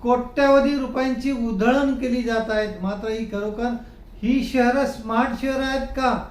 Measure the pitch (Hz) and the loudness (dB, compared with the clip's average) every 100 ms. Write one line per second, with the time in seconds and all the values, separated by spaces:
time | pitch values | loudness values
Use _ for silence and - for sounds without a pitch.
0 | 240 247 240 - 277 277 277 285 262 254 | 2 2 2 2 6 6 6 0 -2 -2
1 | 262 247 269 262 233 202 220 269 277 247 | 0 0 -2 -2 -2 2 4 4 2 0
2 | 247 247 233 226 220 214 214 180 190 202 | 0 -2 0 -2 0 -2 -2 -4 -6 -6
3 | 220 220 214 202 208 208 240 233 - - | -6 -6 -6 -6 -6 -4 -4 -4 -10 -20
4 | - - 220 269 - 262 240 254 269 - | -20 -8 0 0 2 2 4 4 0 -4
5 | 220 226 254 233 269 269 269 269 240 - | -4 0 0 -2 -4 -2 -2 -4 -4 -2
6 | 262 196 - | 0 0 -6